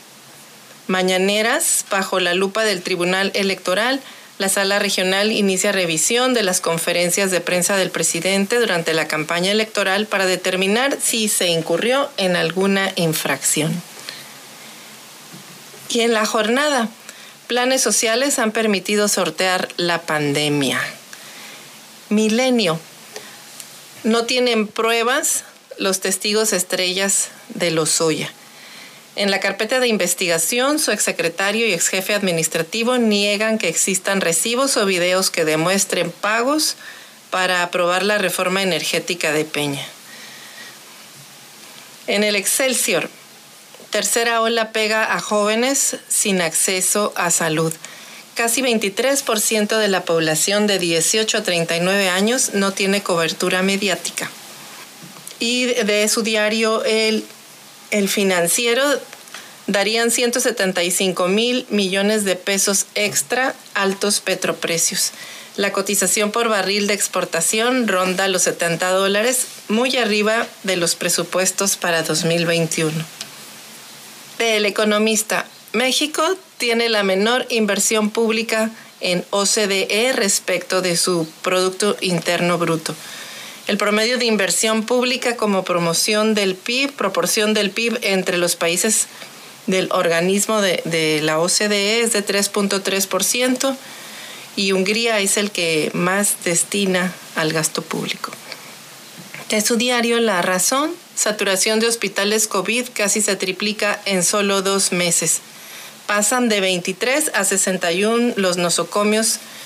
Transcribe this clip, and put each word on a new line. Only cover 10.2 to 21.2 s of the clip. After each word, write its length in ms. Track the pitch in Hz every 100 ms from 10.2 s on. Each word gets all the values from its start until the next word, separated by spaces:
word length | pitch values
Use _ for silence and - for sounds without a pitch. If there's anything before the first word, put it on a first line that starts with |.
| 190
determinar 720 | 180 185 180 190 220 277 285
si 280 | - 233 214
se 180 | - 180
incurrió 600 | 165 160 170 208 269 277 -
en 180 | 190 175
alguna 560 | 165 175 196 196 190 -
infracción. 840 | 165 156 - 143 - 156 156 170 - - - - - - - - - - - - - - - - - - - - -
Y 140 | 233
en 120 | 233
La 120 | 226 214
Jornada, 640 | 226 214 247 302 269 220 - - - - - -
planes 340 | 240 247 262
sociales 580 | 233 208 226 233 285 277
han 120 | 220
permitido 560 | 226 220 190 180 208 208
sortear 640 | 208 170 156 180 180 - -
la 240 | 175 170
pandemia. 800 | 165 151 147 143 147 147 135 127 - - - -